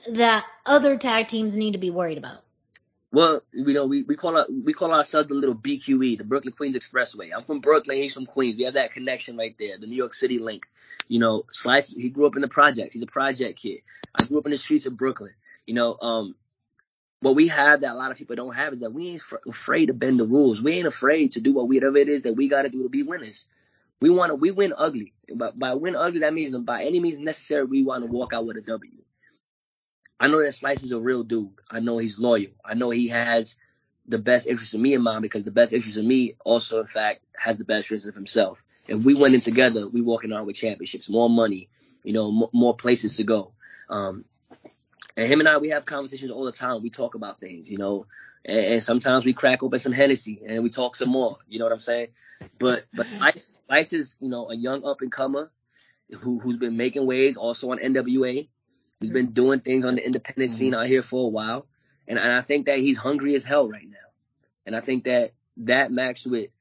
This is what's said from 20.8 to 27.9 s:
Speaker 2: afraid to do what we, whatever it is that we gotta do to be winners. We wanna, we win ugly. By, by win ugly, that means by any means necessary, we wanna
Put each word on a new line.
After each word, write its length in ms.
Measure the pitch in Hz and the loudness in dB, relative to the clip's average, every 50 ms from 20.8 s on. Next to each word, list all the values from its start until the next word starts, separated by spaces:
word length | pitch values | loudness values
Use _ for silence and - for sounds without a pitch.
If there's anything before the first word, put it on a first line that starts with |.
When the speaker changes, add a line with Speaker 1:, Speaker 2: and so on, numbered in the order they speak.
| 170 151 | 0 -2
Speaker 2:
afraid 460 | - - - 139 156 160 147 127 - | -4 0 2 4 4 4 4 2 0
to 80 | 120 | 0
do 100 | 113 135 | 2 2
what 160 | 139 131 120 123 | 2 2 2 2
we, 80 | 135 | 2
whatever 220 | 131 135 139 139 143 | 4 4 6 6 6
it 100 | 143 143 | 6 6
is 140 | 147 139 | 4 0
that 120 | 127 120 110 | 0 -2 0
we 120 | 127 143 139 | 0 2 2
gotta 220 | 143 139 139 135 | 2 2 0 -2
do 140 | 123 127 127 | -4 -4 -6
to 60 | 120 | -2
be 140 | 131 143 139 | -2 -2 -4
winners. 420 | 151 175 165 123 107 - - - _ _ _ _ _ _ _ _ _ _ - | -4 -6 -10 -12 -14 -18 -20 -20 _ _ _ _ _ _ _ _ _ _ 2
We 80 | - 165 | 4 6
wanna, 260 | 180 180 175 165 151 | 6 6 4 2 0
we 160 | 135 156 190 | 2 2 2
win 220 | 190 190 202 180 - - | 4 2 0 0 2 0
ugly. 360 | 151 156 135 113 104 - _ _ _ - - | 0 0 0 -4 -8 -10 _ _ _ -12 -8
By, 180 | 117 117 104 | -6 -6 -6
by 220 | - 120 135 - - | -4 -4 -4 -2 -2
win 220 | 143 160 185 180 | -2 -2 -4 -2
ugly, 240 | 131 165 175 170 160 | -2 -2 -2 0 0
that 120 | 156 151 160 | 0 0 0
means 220 | 165 156 135 127 123 | -2 -4 -4 -6 -6
by 240 | 120 120 120 110 120 | -6 -4 -4 -4 -2
any 160 | 147 175 175 | 0 0 0
means 180 | 170 170 151 143 | 0 0 -2 -4
necessary, 480 | 147 156 151 - - - 151 147 135 | -6 -8 -6 -8 -6 -2 -2 -2 0
we 180 | 127 135 139 135 | 0 2 2 2
wanna 220 | 135 | 2